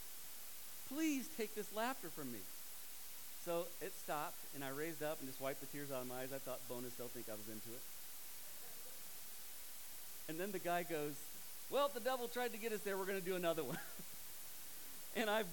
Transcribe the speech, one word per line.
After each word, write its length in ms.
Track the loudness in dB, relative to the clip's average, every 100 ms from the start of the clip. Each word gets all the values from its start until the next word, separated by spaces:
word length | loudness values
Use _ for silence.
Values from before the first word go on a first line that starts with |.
| -4 -4 -4 -4 -4 -4 -4 -4 -2
Please 400 | 4 6 4 2 0
take 180 | 0 0
this 160 | 0
laughter 360 | 2 2 2 -2
from 220 | -2 -2
me." 80 | -2 -4 -4 -4 -4 -4 -4 -4 -4 -4 -2
So 240 | 2 2 2 -2
it 120 | -2 -2
stopped, 340 | 0 0 0 -2 -4 -2
and 80 |
I 60 | 0
raised 320 | 2 0 2
up 160 | 0 2
and 80 | -2
just 100 | 0
wiped 200 | 0 0
the 60 | -2
tears 240 | -2 0
out 100 | 0
of 60 | 0
my 140 | -2
eyes. 120 | -2
I 40 | -2
thought, 200 | -2 -2 -2
"Bonus, 240 | -2 -2 -4
they'll 120 | -4
think 220 | -2 -2
I 40 |
was 140 | -2 -2
into 200 | -4 -4
it." 120 | -4 -4 -4 -4 -4 -4 -4 -4 -4 -4 -4 -4 -4 -4 -4 -4 -4 -4 -4 -4 -4 -2 -4 -4 -2 0
And 100 | 2
then 120 | 2
the 80 | 2
guy 240 | 4 4
goes, 320 | 4 2 2 0 -4 -4 -4 -4 2
"Well, 160 | 4 6
if 60 |
the 60 | 4
devil 260 | 2 2 2
tried 240 | 2 2
to 60 | 2
get 140 | 0
us 80 | 2
there, 160 | 2 2
we're 80 | 4
gonna 160 | 2
do 140 | 4 4
another 280 | 6 4
one." 140 | 2 0
<laughs> 40 | -2 -4 -4 -4 -4 -4 -4 -4 -4 -4 -4 -4 -2 2
And 160 | 6
I 100 | 6 4